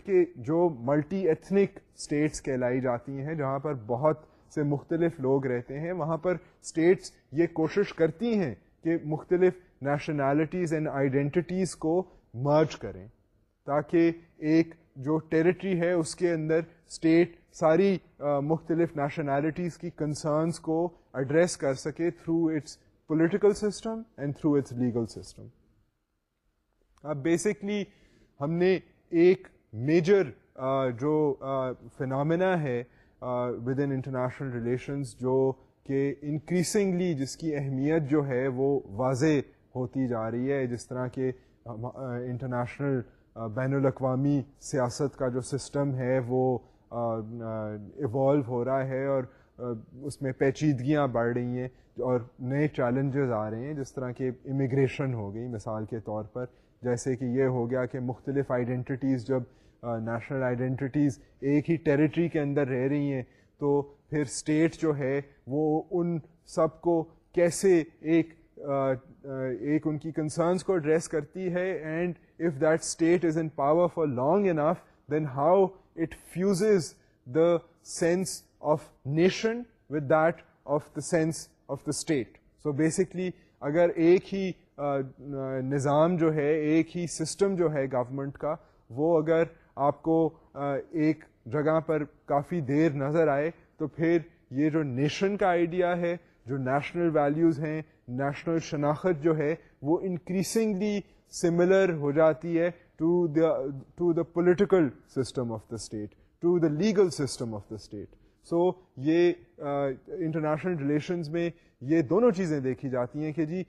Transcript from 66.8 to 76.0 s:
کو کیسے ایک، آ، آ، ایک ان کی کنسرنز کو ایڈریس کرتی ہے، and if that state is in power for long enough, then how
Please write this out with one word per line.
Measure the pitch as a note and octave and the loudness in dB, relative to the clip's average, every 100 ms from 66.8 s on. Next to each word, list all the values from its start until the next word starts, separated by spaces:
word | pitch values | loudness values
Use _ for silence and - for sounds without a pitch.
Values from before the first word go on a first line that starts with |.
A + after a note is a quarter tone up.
کو | F3 E3 D#3+ _ _ | 0 0 -2 _ _
کیسے | - F3 - G3 F3 D3 - | 0 2 2 4 4 2 -6
ایک، | D#3 E3 D#3+ - _ - | 0 2 2 -6 _ -12
آ، | |
آ، | D3 C#3 C3+ B2+ - - C#3 C3+ C3 A2+ | -4 0 0 -2 -6 -18 -12 -6 -6 -4
ایک | C3 D3+ D#3 | -2 -2 -2
ان | D3+ | -4
کی | D#3+ | -6
کنسرنز | D3+ D3+ E3 E3+ F#3 | -4 -4 0 0 0
کو | - | 0
ایڈریس | F#3 D3 E3 - | 0 2 0 0
کرتی | D#3 D3 F#3 F#3 | -4 -6 -6 -4
ہے، | F3 F#3 D#3+ | -2 -2 -4
and | D#3 D#3+ F3 E3 _ - E3 | -6 -4 -4 -6 _ -4 -4
if | |
that | C3+ D#3 D#3+ | 2 2 2
state | - - E3 F3 E3+ | 0 0 4 4 2
is | D#3 | 0
in | D#3+ - | -2 0
power | C#3 E3 F3 - | 2 4 4 2
for | D3+ | -2
long | A#2+ C3+ G3 G3 | 0 2 4 2
enough, | D#3 D3+ F3+ - _ - | 2 2 0 -6 _ -4
then | D3+ D3 C3 | -4 -2 0
how | D3+ G3 F#3 - _ - | 4 6 4 0 _ -6